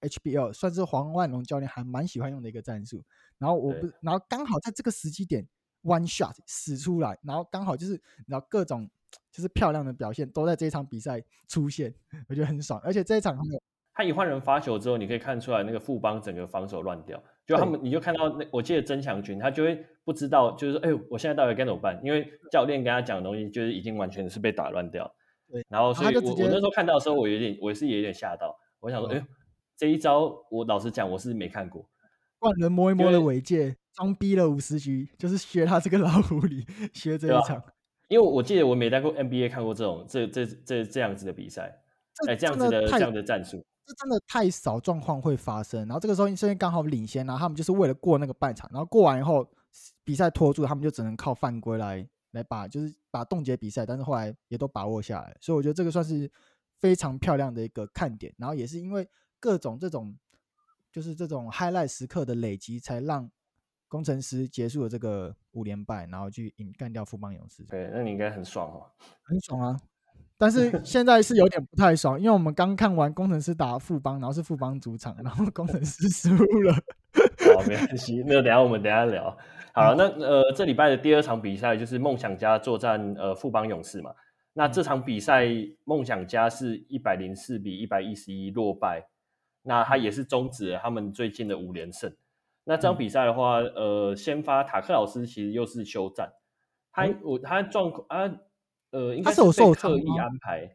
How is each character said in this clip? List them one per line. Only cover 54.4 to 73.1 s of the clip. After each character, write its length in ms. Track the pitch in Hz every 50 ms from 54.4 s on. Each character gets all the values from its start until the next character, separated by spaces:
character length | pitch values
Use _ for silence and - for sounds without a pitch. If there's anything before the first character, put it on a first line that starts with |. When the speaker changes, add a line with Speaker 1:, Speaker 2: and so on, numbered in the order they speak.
| _ _
Speaker 1:
也 100 | 120 120
都 100 | - 139
把 200 | _ 107 98 104
握 120 | 110 110
下 220 | 104 - 117 87
来。 140 | 62 50 - _
所 140 | - - 160
以 20 |
我 60 | 151
觉 60 | 143 147
得 60 | 151
这 100 | 170 180
个 80 | 170
算 120 | 156 175 170
是 260 | 156 160 147 147 143 _ _ _ _ _ _ _ _ _ _
非 160 | - 190 185
常 220 | 180 - 147 131 131
漂 180 | - - 156
亮 180 | 139 139 131 120
的 80 | 117
一 60 | 113 113
个 180 | _ - 107 101
看 280 | _ - 180 147 113 107
点。 160 | - - - _
然 120 | 117 127
后 60 | 156
也 100 | 147 120
是 140 | 120 156 170
因 120 | 175 185
为 160 | 202 202 185 190 _ _ _ _ _ _
各 160 | - 240 202
种 220 | 175 - 127 113 123
这 100 | 170 185
种， 280 | 160 131 110 104 101 127 _ _ _ _ _ _ _ _ _ _ _ _ _ _
就 80 | _ 165
是 140 | 156 165 160
这 140 | 151 175 156
种 240 | 156 135 120 113
highlight 360 | 110 - 180 180 185 185 165 131
时 200 | - - 131 123
刻 180 | - 180 147
的 80 | 120 123
累 240 | 120 117 110 101 98
积， 220 | - - 117 120
才 200 | - - 131 120
让 280 | 127 151 156 143 123 117 _ _ _ _ _ _ _ _ _ _ _ _
工 160 | - 151 160
程 160 | 160 139 135
师 300 | 131 - 131 127 131 123
结 180 | _ - 120 117
束 140 | 123 147
了 80 | 131 113
这 80 | 113 117
个 380 | 107 113 104 98 92 85 98 _ _ _
五 120 | _ 120 110
连 220 | 104 104 101 104
败， 220 | - 113 101 87 85
然 120 | 90 92
后 80 | 98 98
去 240 | 101 - 117 107 - _
赢， 160 | 107 98 101
干 160 | _ 131 123
掉 140 | 113 113 107
富 100 | - -
邦 160 | 104 104 101
勇 160 | 98 85 80 -
士。 160 | _ _ -
Speaker 2:
对， 220 | - - 92 92 92 104
那 80 | 117
你 80 | 123 113
应 80 | 101 101
该 140 | 104 104
很 120 | 104 101 90
爽 240 | 90 - 107 87 78 80
哦。 160 | - - - _ _ - - _ _
Speaker 1:
很 180 | _ _ 165 190
爽 200 | - - 135 127
啊。 160 | 123 123 127 139 - _ _ _ _ _ _ _ - _ _ _
但 140 | 214 214
是 320 | 220 254 247 240 190 170 -
现 220 | - - 247 247
在 180 | 247 247 226 220
是 140 | - 247 220
有 100 | 180 190
点 160 | 180 170 139
不 140 | - - -
太 180 | 202 185 160
爽， 220 | 156 - 147 131 143
Speaker 2:
<laughs> 20 |
Speaker 1:
因 60 | 190
为 60 | 226
我 60 | 220 196
们 160 | 170 156 151
刚 220 | - 180 185 196
看 180 | 185 214 208 185
完 200 | 165 147 147